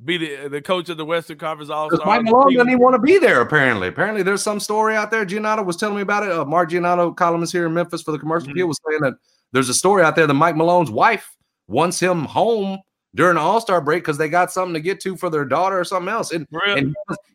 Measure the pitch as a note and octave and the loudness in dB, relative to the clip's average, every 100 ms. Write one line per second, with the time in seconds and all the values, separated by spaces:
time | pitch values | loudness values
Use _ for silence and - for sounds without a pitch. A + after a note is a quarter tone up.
0 | B2 F3 D#3+ C#3 C#3+ D3 C#3+ F#3 E3+ D#3+ | -6 -4 -4 -8 -8 -8 -4 -4 -4 -10
1 | D3+ E3+ D#3+ D3+ D#3+ D#3 D3 D3+ D#3 D#3+ | -4 -4 -6 -10 -10 -10 -8 -6 -2 0
2 | D#3 A3+ A3+ A#3+ C4+ B3+ B3 B3+ B3 B3+ | 2 0 4 6 6 4 4 4 4 4
3 | C4 F#4+ B3 C#3+ A#2 D3+ C3 G#2+ F#2 C3+ | 4 6 6 4 4 4 2 2 -2 -2
4 | F#3+ G#3+ F#3 G3 G#3+ G#3 G3+ G#3+ A3 A3 | -4 -2 -2 -2 -2 -4 -4 0 0 -2
5 | G#3 A3 F#3+ G#3 G#3+ A3 F#3 E3+ G#3+ G3+ | -2 -2 -2 -4 -2 -2 -2 -4 -4 -4
6 | G3+ G#3 G#3 E3 C#3 E3 E3+ F3 F3 F3 | -2 -2 -2 -2 0 0 0 0 0 2
7 | E3+ E3 E3+ E3+ E3+ F3+ E3+ E3 E3+ E3 | 0 0 0 0 -2 -2 -2 -2 -4 -6
8 | D#3+ D3+ D3 E3 C#3 D3+ F3+ C#3+ D#3 D#3 | -6 -6 -4 -4 -4 -4 -4 -4 -4 -2
9 | C#3 - _ _ _ B2+ B2+ A#2+ F3+ G3+ | -2 -4 _ _ _ -2 0 0 2 4
10 | D#3+ E3+ D3+ C#3 E3 D#3 E3 F3 D3+ A2 | 4 4 2 4 2 2 2 4 2 2
11 | G#3 A3 - _ _ _ _ A2+ F3 F3 | 2 2 -6 _ _ _ _ -2 -2 0
12 | F3+ F3 B2+ D3 G#3 A3+ G3 F#3+ - _ | 0 0 -2 0 0 0 -2 -6 -12 _
13 | _ F#2+ F3 E3 D#3 A3 A3 F3 D3 E3+ | _ 0 2 2 2 0 0 0 0 -2
14 | E3 D3 D#3 F3 F3 F#3 F#3 D#3+ D#3+ G3 | -2 -4 0 0 0 -2 -4 -4 -4 -6
15 | G3 F3+ F3+ D3+ C#3 C#3+ F#3+ F#3+ F3 F#3 | -8 -6 -4 -2 -2 0 0 0 -2 -4
16 | F3+ A3 D#3 E3+ D3+ D#3+ G3 G3 C3+ D5+ | -4 -4 -4 -6 -8 -4 -2 0 -2 -6
17 | - - _ | -10 -12 _